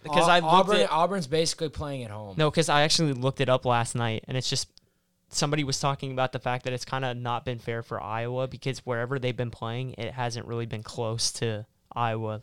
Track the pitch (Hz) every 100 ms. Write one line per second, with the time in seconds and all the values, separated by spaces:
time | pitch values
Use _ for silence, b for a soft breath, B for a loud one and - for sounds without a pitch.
0 | 156 147 170 175 160 185 190 202 156 156
1 | 175 196 131 156 165 - 160 - 147 139
2 | 113 104 104 95 151 170 156 147 151 -
3 | 156 123 131 - 127 131 127 117 117 123
4 | 117 110 - 131 - 117 - _ _ _
5 | _ _ _ - 147 151 135 135 143 139
6 | 135 131 127 127 127 123 127 127 - 131
7 | 131 123 120 120 135 120 120 117 - 113
8 | 104 113 120 127 131 123 135 123 123 117
9 | 123 139 123 123 120 - 113 120 131 -
10 | 110 127 123 117 - 117 117 110 - -
11 | 113 113 - - 117 107 - _ - 117
12 | 117 110 110 107